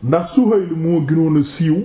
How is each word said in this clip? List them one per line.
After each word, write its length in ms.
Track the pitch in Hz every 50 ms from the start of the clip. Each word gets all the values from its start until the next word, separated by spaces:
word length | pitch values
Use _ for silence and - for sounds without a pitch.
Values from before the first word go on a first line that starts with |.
| -
Ndax 280 | 123 143 170 180 - -
Suhayl 360 | - 254 214 226 202 185 170 165
moo 260 | 160 160 165 175 170
gënoon 380 | 151 135 156 160 160 160 156 151
a 40 | 143
siiw 400 | 143 - - 165 160 156 175 202